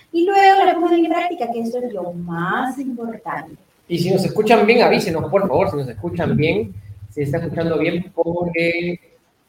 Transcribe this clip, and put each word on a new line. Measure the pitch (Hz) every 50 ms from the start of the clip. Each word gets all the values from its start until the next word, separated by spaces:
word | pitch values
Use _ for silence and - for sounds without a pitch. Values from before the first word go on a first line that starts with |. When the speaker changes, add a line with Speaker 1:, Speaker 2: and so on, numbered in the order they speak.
| _ _
Speaker 1:
y | - 339 339
luego | 381 392 392 392 392 392 392 381
la | 370 339
pongan | 339 339 339 349 339 330
en | 320
práctica, | 320 349 349 349 349 - 240 226
que | 233 233
eso | 226 233 240 247
es | 247 240
lo | 208 196 180 175 175
más | 175 175 170 165 165 170 185 208 240 262 254 -
importante. | 269 269 240 233 233 233 226 220 - - 165 147 147 - - - - _ _ _ _ _
Speaker 2:
Y | - 175
si | 156 - 185
nos | 190 - -
escuchan | - - 214 220 220 240 214 208
bien, | 208 240 247 202
avísenos, | 170 190 - - 185 160 156 139 -
por | 165 196 196
favor, | 180 127 165 196 190
si | -
nos | 143 135 120
escuchan | 113 - - 175 - 175 156 147 -
bien, | 143 151 160 175 208 226 202 - - - - - - - -
si | - 147 143
está | 139 151 170
escuchando | 170 160 - 170 165 165 165 147
bien, | 156 170 180 175 185 - -
porque | - 165 170 170 175 175 170 165 165 170 170 170 170 175 175 175 - _ _ _ _ _ _ _ _ _